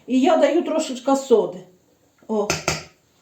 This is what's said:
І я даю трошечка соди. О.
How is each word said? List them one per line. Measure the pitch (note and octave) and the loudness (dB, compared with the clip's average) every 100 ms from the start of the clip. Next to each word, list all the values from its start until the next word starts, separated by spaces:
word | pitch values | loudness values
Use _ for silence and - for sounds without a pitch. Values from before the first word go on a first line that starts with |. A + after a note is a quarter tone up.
| - | -4
І | B3+ | 2
я | D#4+ D#4+ | 4 4
даю | D4+ D#4+ | 4 2
трошечка | D#4 D#4 D#4 B3 - C4+ | 0 -4 -4 -6 -2 -2
соди. | - A3 F3 F#3 - _ _ _ _ _ - | 2 2 2 -6 -16 _ _ _ _ _ -6
О. | G#3+ G#3 D#3 - - - _ _ _ | -4 -2 -4 -6 -8 -10 _ _ _